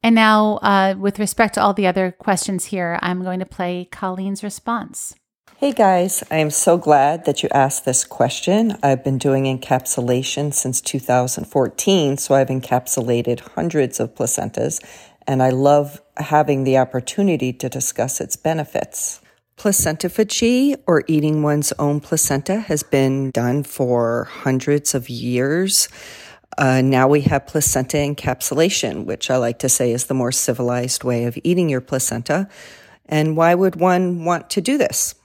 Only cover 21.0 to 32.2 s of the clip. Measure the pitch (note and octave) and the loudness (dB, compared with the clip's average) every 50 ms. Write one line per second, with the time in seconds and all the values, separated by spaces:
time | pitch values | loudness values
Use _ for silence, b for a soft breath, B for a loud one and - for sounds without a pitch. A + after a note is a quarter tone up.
21 | - - E3 D3+ D3 D3+ D#3 D3+ D3+ D3 D3 D3 D3 - - - D3+ C#3+ D3 D3 | 2 2 0 2 2 2 0 2 2 2 2 0 0 -2 -2 -2 0 0 0 -2
22 | - - - D3+ - - C#3 C#3 C#3 - F#3+ A3 A3 - E3 D3 - _ - C3+ | -2 -4 -2 -2 0 0 0 -2 -2 -2 -4 -4 -2 -2 -4 -4 -2 _ 2 2
23 | C3+ C3 C3+ C3+ C3+ C3 B2 B2 A#2+ B2 B2 D3 C#3 - - - C#3 B2 B2 A#2+ | 2 2 0 -2 -4 -4 -2 -2 0 0 0 -2 -2 -4 -4 -4 -2 0 2 2
24 | A#2 A2+ A#2 A#2+ A2+ - - - - C3+ C3 C3 - - D3 D3 D3 - - C3+ | 2 0 0 -2 -4 -6 -12 -6 -2 0 0 0 0 0 0 0 0 -2 -4 -4
25 | A#2+ - A#2+ A#2 A#2 B2 B2 B2 B2+ C#3 D#3 F3 F#3+ G3 F#3+ - - - B B | -4 -6 -10 -8 -6 -2 -2 0 0 0 0 0 0 0 0 0 -2 -2 B B
26 | B B B B B B B B B _ - - C#3+ C3 C3 C3 B2+ C3+ C3+ B2+ | B B B B B B B B B _ -4 0 2 2 4 4 4 4 4 4
27 | C3 C3 D3 D3+ C#3 - D3 C#3 - - - D#3 C#3+ - - C3+ C3+ - - D3+ | 4 6 4 4 4 2 0 0 -2 -2 -4 -2 0 0 0 -2 -2 -2 -2 -2
28 | C#3+ C#3+ D3 - - D3 B2+ - - - C3+ C#3 D#3+ F#3 G3 - - A#2 D2 D2+ | -2 -2 -4 -4 -4 -6 -6 -4 -6 -4 0 0 0 2 0 -2 -4 -4 -6 -6
29 | - - F#2+ - - - C3 B2+ B2 A#2+ A#2 - - C3 - - B2+ B2 A#2 B2 | -8 -8 -8 -8 -4 -2 0 0 0 -2 -4 -2 -2 0 0 2 2 0 0 -2
30 | - - C3+ C3 B2 B2 C3 - - - B2 B2 B2 A#2+ B2 B2 B2 B2+ - - | -4 -4 -2 -2 -2 -2 -2 -2 -2 -2 -2 -2 -2 -2 -2 -2 -2 -4 -6 -4
31 | - B2+ B2 A#2 A#2 A#2+ A#2 - - E3 F3 F3+ F3+ D#3+ C#3 B2+ B2 - - C3 | -2 -2 -2 -2 -2 -4 -6 -4 -2 0 0 2 0 0 0 -4 -4 -4 -4 -4
32 | - - A#2 A#2 | -4 -4 -6 -6